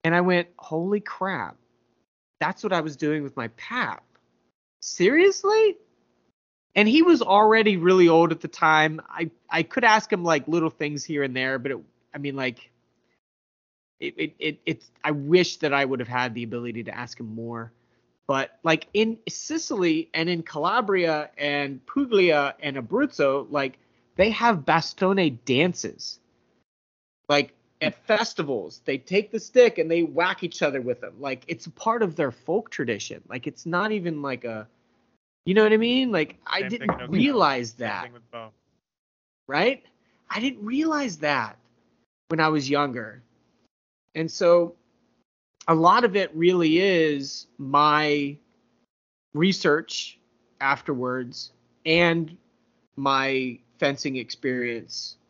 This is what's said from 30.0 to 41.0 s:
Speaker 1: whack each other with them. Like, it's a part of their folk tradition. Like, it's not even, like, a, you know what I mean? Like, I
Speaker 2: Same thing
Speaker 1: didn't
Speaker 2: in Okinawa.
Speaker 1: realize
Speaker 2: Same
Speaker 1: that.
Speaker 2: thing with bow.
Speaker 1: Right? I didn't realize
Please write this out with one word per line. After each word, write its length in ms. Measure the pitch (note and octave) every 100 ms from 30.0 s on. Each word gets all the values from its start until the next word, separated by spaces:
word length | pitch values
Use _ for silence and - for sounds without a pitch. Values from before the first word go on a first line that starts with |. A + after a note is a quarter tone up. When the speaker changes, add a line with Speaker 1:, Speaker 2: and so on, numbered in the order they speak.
Speaker 1:
whack 400 | D#3+ C#3+ F3+ F#3
each 180 | F3 -
other 200 | D#3 C3+
with 180 | B2 A#2+
them. 140 | G2+ G2+
Like, 240 | C#3 C3 -
it's 200 | E3 E3+
a 40 |
part 320 | - A3 A#3
of 140 | G3+ D#3
their 160 | C#3+
folk 360 | - - F3+ D3
tradition. 540 | - A#2+ G2+ - - _
Like, 180 | B2+ C#3+
it's 180 | -
not 280 | E3 F3+ G#3+
even, 300 | G#3+ F3 D3+
like, 220 | C#3 B2+
a, 220 | A#2 A2 G#2+ _ _ _ _ _ _ _
you 100 | -
know 80 | G3
what 100 | G#3+
I 40 | A3
mean? 340 | A#3 B3+ B3+
Like, 260 | F#3 D3+ -
I 180 | - F#3+
Speaker 2:
Same 80 | G3
thing 100 | A3+
Speaker 1:
didn't 200 | G#3 -
Speaker 2:
in 60 | B2
Okinawa. 40 |
Speaker 1:
realize 560 | G3 C4+ B3+ D#3 C3 A#2
Speaker 2:
Same 80 | A#2
Speaker 1:
that. 240 | A2+ G2+
Speaker 2:
thing 100 | A#2+
with 180 | A#2+ A2
bow. 180 | A#2+ A2 _ _ _ _ _ _ _ _ _ -
Speaker 1:
Right? 380 | C#3+ G#3+ C4+ _ _ _ _ _
I 120 | G#3
didn't 240 | C4 A#3 G#3
realize 520 | C4+ D#4+ D4+